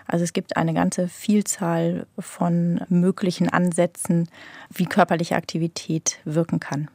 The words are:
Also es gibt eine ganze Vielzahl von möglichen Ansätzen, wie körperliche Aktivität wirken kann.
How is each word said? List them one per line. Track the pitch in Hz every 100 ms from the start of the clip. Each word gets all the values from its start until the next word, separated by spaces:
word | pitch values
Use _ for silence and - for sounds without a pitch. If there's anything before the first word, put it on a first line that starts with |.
| -
Also | 170
es | 170
gibt | - - 165
eine | 165
ganze | 160 180 - 175
Vielzahl | - - 208 - - 170 170 170 175 - -
von | - - 175 170 175 170 -
möglichen | 175 180 185 180 - 170
Ansätzen, | - 180 170 175 - - 170 170 - - - -
wie | - 175
körperliche | 196 170 170 170 -
Aktivität | - 165 165 - - 160 - - 165
wirken | 151 160 160
kann. | - 143 151